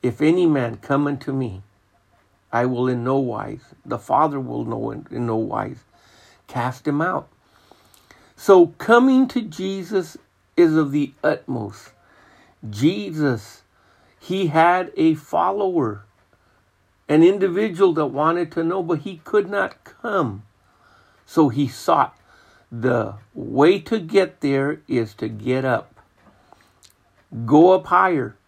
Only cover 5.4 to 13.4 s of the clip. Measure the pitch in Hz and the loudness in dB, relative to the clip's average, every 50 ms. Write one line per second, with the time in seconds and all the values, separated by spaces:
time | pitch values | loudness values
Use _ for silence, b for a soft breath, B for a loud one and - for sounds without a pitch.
5.4 | 113 - - 110 104 - 127 120 _ _ b b b b b b b b b b | -4 -4 -4 -6 -6 -6 -10 -16 _ _ b b b b b b b b b b
6.4 | b _ - 127 120 127 127 - _ 151 143 147 160 180 185 139 - _ _ _ | b _ -8 -6 -6 -6 -6 -6 _ -4 -2 -2 -2 -2 -4 -6 -8 _ _ _
7.4 | b b b b b b b b b b b b b b b b b b b b | b b b b b b b b b b b b b b b b b b b b
8.4 | - - 196 185 170 165 - _ - - 226 240 254 269 262 262 262 254 - 247 | 4 6 8 8 8 6 2 _ 2 4 4 6 6 4 4 4 2 2 -2 -6
9.4 | 220 175 156 - 185 190 190 196 180 165 214 190 170 - - - _ _ _ _ | -6 -6 -10 -8 -8 -8 -6 -8 -10 -4 -4 -4 -4 -4 -14 -20 _ _ _ _
10.4 | _ _ _ - 175 165 156 160 156 139 139 147 143 - _ _ - 151 147 127 | _ _ _ 4 4 4 4 2 0 0 0 -2 -2 -4 _ _ -2 -2 -2 -2
11.4 | - - 131 120 107 101 104 - - - _ _ b b b b b b b b | -6 -8 -8 -6 -8 -10 -12 -16 -20 -20 _ _ b b b b b b b b
12.4 | b b b b - 110 104 104 127 160 190 208 208 190 160 156 151 143 123 110 | b b b b -14 -12 -6 0 0 0 0 0 -8 -8 -6 -2 -2 -2 -2 -2